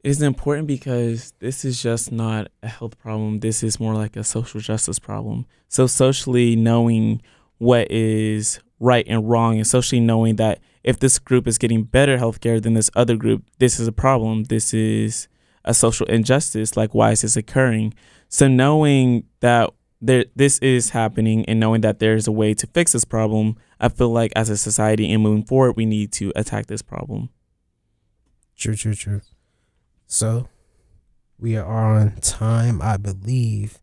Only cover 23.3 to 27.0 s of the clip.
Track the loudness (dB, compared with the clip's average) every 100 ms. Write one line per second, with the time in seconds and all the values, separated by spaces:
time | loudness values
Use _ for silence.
23.3 | 0 0 -4 _ _ -2 2 0 2 0
24.3 | -2 -2 -4 -2 0 0 2 2 2 2
25.3 | 2 0 2 2 2 -2 -2 -4 -6 -6
26.3 | -4 -4 -6 -8 -12 -12 -14